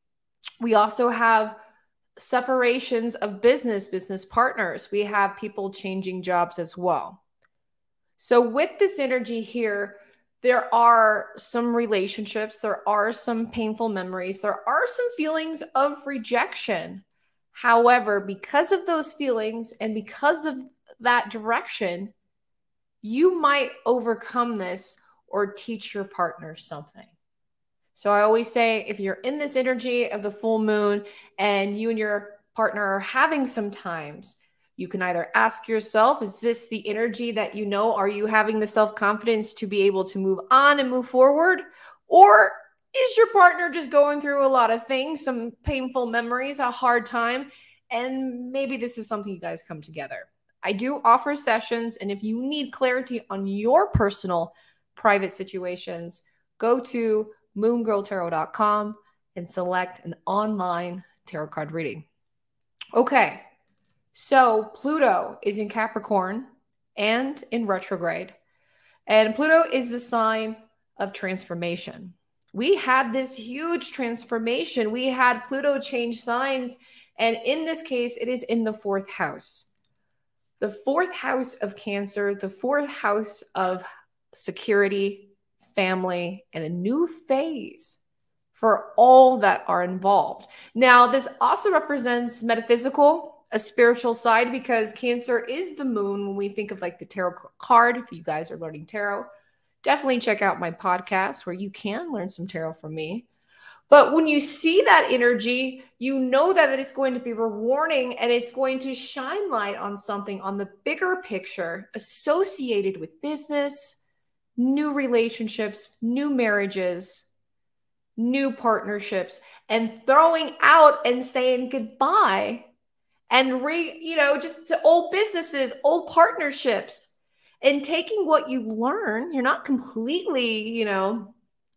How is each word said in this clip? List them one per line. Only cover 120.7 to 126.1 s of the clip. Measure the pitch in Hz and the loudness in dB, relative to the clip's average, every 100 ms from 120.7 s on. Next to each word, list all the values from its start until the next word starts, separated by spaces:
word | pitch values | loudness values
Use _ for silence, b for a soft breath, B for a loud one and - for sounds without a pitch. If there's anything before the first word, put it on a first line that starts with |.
| 320 302 285 - | 10 10 8 0
and | 247 | 0
saying | 262 254 254 247 254 | -2 0 2 0 -2
goodbye | 269 220 - 269 381 302 196 208 240 - _ _ _ _ _ - | -6 -8 -2 2 4 4 2 -2 -6 -12 _ _ _ _ _ 0
and | 247 262 254 | 2 2 0
re-, | 277 330 330 330 | -2 -4 -4 -8
you | 320 330 | -6 2
know, | 285 285 | 2 2
just | 320 - - | -2 -10 -4
to | 226 | 2
old | 302 339 339 | 6 6 4
businesses, | 381 427 349 320 285 254 - | 0 0 0 -4 -2 -2 0
old | 285 339 | 2 2
partnerships, | 330 | 2